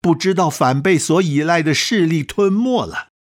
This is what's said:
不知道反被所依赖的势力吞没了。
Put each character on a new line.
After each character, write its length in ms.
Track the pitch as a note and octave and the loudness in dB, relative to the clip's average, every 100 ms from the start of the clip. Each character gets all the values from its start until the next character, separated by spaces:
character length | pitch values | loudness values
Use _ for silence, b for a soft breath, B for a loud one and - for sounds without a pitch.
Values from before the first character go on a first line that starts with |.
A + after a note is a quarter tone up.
不 120 | F#3 | 2
知 220 | D#3+ F#3 F#3+ | 2 2 0
道 160 | E3+ | 0
反 280 | - C3 C3 | 0 0 0
被 160 | D#3 E3+ | 2 0
所 200 | - E3 | 2 0
依 180 | F3+ C#3+ | 2 0
赖 220 | D#3 E3+ | 0 0
的 100 | D#3 | 0
势 320 | C#3+ - A3 E3 | -2 0 0 0
力 180 | E3 | 0
吞 300 | C3+ - G3 | -4 -2 0
没 320 | G3 B3+ A#3+ G2+ | 0 0 -2 -4
了。 240 | D2 - _ | -10 -14 _